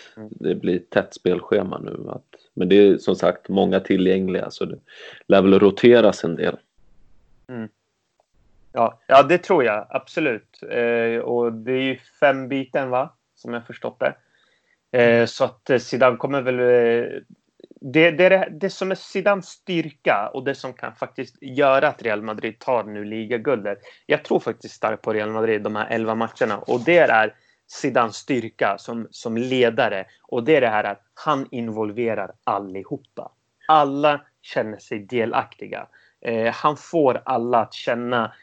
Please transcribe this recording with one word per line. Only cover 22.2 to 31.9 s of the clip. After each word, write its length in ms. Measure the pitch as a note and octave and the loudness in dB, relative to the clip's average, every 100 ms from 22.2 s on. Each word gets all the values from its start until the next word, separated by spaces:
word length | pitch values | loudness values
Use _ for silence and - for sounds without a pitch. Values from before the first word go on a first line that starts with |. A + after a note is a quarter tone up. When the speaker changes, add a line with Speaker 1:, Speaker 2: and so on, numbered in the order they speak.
Speaker 1:
Madrid 360 | A2 G#2+ A2+ G#2+ | -6 -8 -8 -10
tar 260 | - B2 | -4 -2
nu 200 | G#2 G#2 | -2 -10
ligaguldet. 720 | G#2 A2 A2 A#2+ A2 B2 G2+ G2+ - - - | -10 -8 -6 -4 -2 -4 -4 -10 -14 -18 -4
Jag 180 | D3 | -4
tror 140 | - - | 0 -4
faktiskt 340 | - A2+ A2 | -2 -10 -12
starkt 280 | - A2 A2 | -6 -6 -4
på 100 | - | -4
Real 180 | G#2+ G#2+ | -4 -4
Madrid 320 | A2 A2+ G#2+ | -2 -2 -2
de 140 | G#2 G#2+ | -4 -6
här 100 | G#2+ | -4
elva 240 | A2+ A2 | -4 -2
matcherna. 440 | A2 A2+ - A#2+ G2+ | -4 -4 -2 -4 -4
Och 220 | - B2 | -4 -4
det 180 | A#2+ E3+ | 2 4
är 360 | C3+ A2+ A2 - _ _ _ | 6 4 2 -2 _ _ _
Zidanes 500 | - D3 B2+ A2+ G2+ | -8 -2 0 0 -4
styrka 600 | - C3 A2+ - A2+ G2 | -4 -4 -4 -4 -4 -4
som, 300 | - A#2 G#2+ | -8 -12 -12
som 260 | - A#2+ A2+ | -12 -6 -4
ledare. 720 | B2+ C3 A#2 A2+ A#2 G2 F#2+ _ | -2 2 2 2 -2 -2 -10 _
Och 220 | - B2 | -8 -6
det 120 | A#2 D#3 | 2 2
är 40 | |
det 80 | A#2+ | 2
här 160 | G#2+ | 0
att 180 | G#2+ G2+ _ | -4 -6 _
han 320 | - - C#3+ C3+ | -10 -4 -4 -4
involverar 840 | C#3 A#2 G#2+ G#2+ | -8 -8 -6 -6